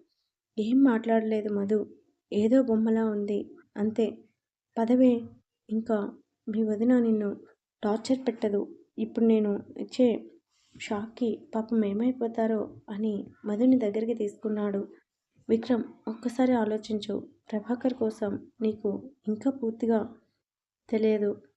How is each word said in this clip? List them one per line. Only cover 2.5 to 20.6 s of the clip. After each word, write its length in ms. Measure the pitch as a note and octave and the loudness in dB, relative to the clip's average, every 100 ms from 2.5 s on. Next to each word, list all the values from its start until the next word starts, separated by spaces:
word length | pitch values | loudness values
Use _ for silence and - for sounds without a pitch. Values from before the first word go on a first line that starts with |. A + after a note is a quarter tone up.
| C4+ | 4
బొమ్మలా 420 | B3+ A3 A3+ A3 | 4 2 2 2
ఉంది 520 | A3+ G#3 G#3 G3+ - - _ G#3 | 0 -2 -2 -4 -6 -14 _ -4
అంతే. 480 | G#3+ G#3+ G#3+ - - _ _ _ _ - | -2 0 -2 -2 -16 _ _ _ _ -2
"పదవే, 440 | A3+ B3+ B3+ A#3 A3+ - _ _ - | 2 6 6 4 -2 -16 _ _ -6
ఇంకా 420 | A3 A3+ G#3+ G3+ - _ _ - | -4 -2 -2 -2 -10 _ _ -6
మీ 140 | G#3+ | -2
వదిన 360 | A3 G#3 A#3+ B3+ | -2 0 2 4
నిన్ను 420 | A3+ A3 G3+ - - _ _ _ | 4 2 0 -6 -12 _ _ _
టార్చర్ 340 | G#3 A3 - C4 C4 | -2 -2 0 -2 -2
పెట్టదు. 500 | - G#3+ G3+ - - _ - | -2 -2 -2 -4 -10 _ -8
ఇప్పుడు 260 | A3 - | -6 2
నేను 400 | A3+ A3 G#3 G3+ - - | 4 4 2 -2 -8 -12
ఇచ్చే 520 | G3+ - B3 G#3+ - - _ _ _ - | -6 2 2 2 -6 -20 _ _ _ -14
షాక్‌కి 680 | - G#3 A3+ - A#3 - - | -8 -8 -8 -6 -4 -4 -6
పాపం 300 | A3 A3 A3+ | -6 -2 0
ఏమైపోతారో" 960 | G3+ G3+ B3 B3+ A#3 A3+ A3 A3 - A2+ - | 0 0 -2 -2 -4 -2 0 0 -4 -10 -12
అని 420 | G3+ A3 G3+ - - | -6 -4 -4 -8 -10
మధుని 340 | G#3 G#3 B3+ C4 | -6 2 4 4
దగ్గరికి 360 | G#3+ A3 A3+ | 2 -2 -2
తీసుకున్నాడు. 760 | A#3 G#3 - A3 G#3 G#3 G3 - - _ _ _ _ - | -2 -4 -4 -6 -2 -2 -4 -6 -12 _ _ _ _ -2
"విక్రమ్, 360 | A3+ - A#3 - - - | 0 2 -2 -2 -10 -12
ఒక్కసారి 440 | A3+ B3 A#3+ B3+ | -8 -6 0 2
ఆలోచించు. 760 | B3 G#3+ G#3+ G#3+ G#3+ G3+ G3+ - _ - | 2 0 -2 -4 -6 -4 -6 -8 _ -8
ప్రభాకర్ 420 | G#3 G3+ B3 C4 | -6 -4 -2 -2
కోసం 580 | B3+ A3 G#3+ G#3 G3 - - | 0 -2 -2 -6 -6 -10 -4
నీకు 500 | A3 G#3+ G#3 G3 B3+ - - | -2 -2 -4 -4 -8 -10 -6
ఇంకా 220 | A3 C4+ | -4 -2
పూర్తిగా 640 | C4+ A3+ A3+ A3+ A3 G#3+ - _ _ _ _ | -2 -4 -2 0 0 0 -10 _ _ _ _